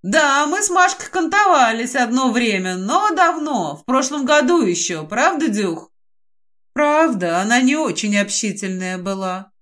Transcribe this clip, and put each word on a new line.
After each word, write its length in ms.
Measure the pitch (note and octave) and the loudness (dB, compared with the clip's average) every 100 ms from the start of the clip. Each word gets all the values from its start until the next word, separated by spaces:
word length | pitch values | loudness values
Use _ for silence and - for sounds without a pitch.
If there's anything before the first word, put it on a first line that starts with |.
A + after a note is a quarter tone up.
Да, 420 | F#3 C#4 D4 C#4 D4 | 2 2 4 2 2
мы 160 | F#4 | 0
с 80 | G#4 | 0
Машкой 400 | F4+ F4+ - - | 2 2 0 -6
кантовались 840 | F#4 D#4+ G4+ G4+ D#4 A#3 A3+ B3 C4 | -2 0 2 4 4 4 2 -4 -2
одно 340 | A#3 B3+ C4 | 0 0 0
время, 460 | A3+ A#3+ G3 F#3 F#3 | 2 0 0 -2 -4
но 360 | F#3+ E4 G#4 | -2 0 0
давно, 680 | F4+ E4+ E4 D4+ B3 D#3+ D3+ | 2 2 2 -4 -4 -4 -8
в 80 | - | -2
прошлом 400 | C4 C4 D4 C4 | -2 0 -4 2
году 360 | D4+ C4 E4+ | 2 4 2
еще, 460 | G#3 F3 - E3 D#3 | 2 -2 -4 -6 -6
правда, 400 | G#3 D#4 E4 D4+ | 0 0 0 -2
Дюх?» 420 | G3+ F#3+ D#3+ - _ _ _ _ _ _ _ _ | 0 -2 -4 -12 _ _ _ _ _ _ _ _
«Правда, 680 | - D4 D4+ D#4+ G#3+ F3 E3+ | -2 2 2 2 0 -2 -2
она 220 | G3+ A#3+ | 2 2
не 160 | C4 D4+ | 2 2
очень 400 | C#4+ E3 G#3 G3+ | -2 -4 -2 -2
общительная 800 | G3+ - G#3+ G3 F#3+ F#3 F#3 F#3 | 0 -2 -4 -6 -8 -6 -6 -8
была». 540 | F3+ F#3+ F#3+ F#3 G3 _ | -6 -6 -6 -8 -12 _